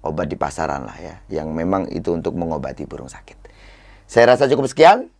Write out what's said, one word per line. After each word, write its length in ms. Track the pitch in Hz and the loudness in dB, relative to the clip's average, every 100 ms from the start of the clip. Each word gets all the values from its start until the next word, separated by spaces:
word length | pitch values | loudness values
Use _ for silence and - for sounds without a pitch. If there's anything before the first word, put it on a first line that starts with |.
obat 300 | - 78 76 | -8 -6 -8
di 60 | - | -6
pasaran 480 | 71 76 78 71 58 | -8 -6 -6 -6 -10
lah, 80 | - | -16
ya, 240 | 82 80 - | -20 -20 -10
yang 240 | 82 78 | -8 -6
memang 340 | 78 85 95 90 | -6 -4 -4 -4
itu 240 | - 87 85 | -8 -6 -4
untuk 160 | 82 | -6
mengobati 560 | 85 85 78 67 65 73 | -6 -8 -8 -8 -12 -14
burung 240 | 76 64 | -14 -18
sakit. 240 | - - - - _ - - - - _ | -20 -20 -20 -20 _ -20 -20 -20 -20 _
Saya 240 | 117 120 | 4 6
rasa 160 | 127 135 | 6 4
cukup 240 | 139 135 | 2 -2
sekian. 400 | - 160 220 254 | 6 6 6 0